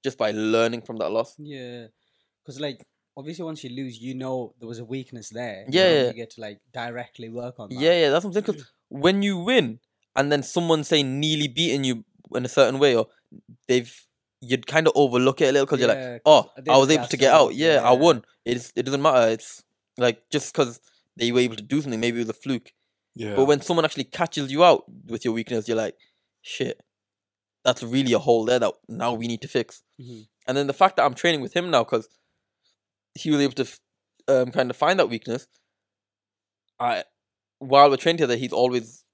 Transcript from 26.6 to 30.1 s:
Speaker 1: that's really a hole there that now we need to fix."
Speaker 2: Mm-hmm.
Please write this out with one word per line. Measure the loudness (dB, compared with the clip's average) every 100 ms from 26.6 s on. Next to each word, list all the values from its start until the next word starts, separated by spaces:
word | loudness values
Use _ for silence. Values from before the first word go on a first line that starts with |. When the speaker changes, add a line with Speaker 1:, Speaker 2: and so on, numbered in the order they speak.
| -8 -8 _ _ _ _ _ _ _ _
Speaker 1:
that's | -2 0
really | -2 -2 2
a | 0
hole | 2 2 2
there | 0
that | 0 -4 _
now | -6 -6
we | -4 -8
need | -10
to | -4
fix." | -4 -4 -12 _ -20
Speaker 2:
Mm-hmm. | -20